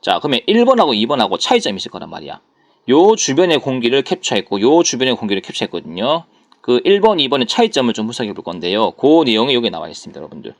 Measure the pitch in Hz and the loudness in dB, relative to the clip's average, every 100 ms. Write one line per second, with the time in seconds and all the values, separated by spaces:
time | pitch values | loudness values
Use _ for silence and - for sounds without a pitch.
0 | - 87 151 127 - 214 240 262 175 107 | 0 -2 0 -2 2 2 4 4 2 2
1 | 113 143 104 90 - 240 156 95 - 92 | 0 0 0 -2 0 0 0 -8 -10 -14
2 | 82 80 73 - _ _ _ _ - 135 | -14 -16 -16 -18 _ _ _ _ 2 4
3 | 190 220 - 139 180 151 135 127 117 135 | 6 4 0 0 2 2 -2 -2 0 0
4 | 135 185 - 110 - 101 110 160 165 123 | -2 -6 -2 -4 -2 0 4 4 2 0
5 | 131 117 110 98 - - 104 85 78 85 | -2 -2 -2 -4 -6 -8 -6 -6 -10 -6
6 | 117 160 165 _ _ _ - 123 123 202 | -4 -4 -6 _ _ _ -2 0 2 4
7 | 214 190 135 139 120 - 226 143 123 110 | 4 2 0 0 -2 0 0 2 0 -2
8 | 110 120 113 95 - 87 87 101 104 - | -6 -6 -8 -8 -10 -8 -4 0 0 2
9 | 135 160 143 110 127 127 113 85 80 76 | 4 4 4 2 2 0 -2 -6 -12 -14
10 | - - 76 78 73 - | -18 -18 -18 -16 -18 -18